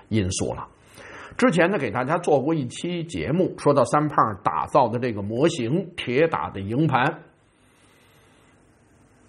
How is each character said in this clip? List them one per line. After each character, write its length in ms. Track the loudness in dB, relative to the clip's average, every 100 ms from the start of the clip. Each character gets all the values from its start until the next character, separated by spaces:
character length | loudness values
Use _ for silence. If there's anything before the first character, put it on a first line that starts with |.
| -2
因 220 | 0 0
素 220 | -2 -4
了。 160 | -6 -12 _ _ -20 -20 -18 -14 0
之 140 | 2
前 200 | 4 2
呢， 80 | 0
给 120 | -2
大 140 | -2
家 140 | -2 -2
做 240 | 2 2
过 100 | 2
一 140 | -2 -4
期 380 | -6 -6 -6
节 260 | -6 -6 -2
目， 240 | 0 0 0
说 160 | 2
到 120 | 4
三 240 | 4 2 2
胖 280 | 2 2 0
打 240 | -2 -2 2
造 220 | 2 2
的 100 | 0
这 140 | -4
个 100 | -4
模 260 | -4 0 0
型， 420 | 0 -2 -2 -4 -8
铁 300 | -2 2 2
打 240 | 2 -2
的 100 | -6
营 260 | -4 0 2
盘。 360 | 4 2 -2 -12 _ _ _ _ _ _ _ _ _ _ _ _ _ _ _ _ _ _ _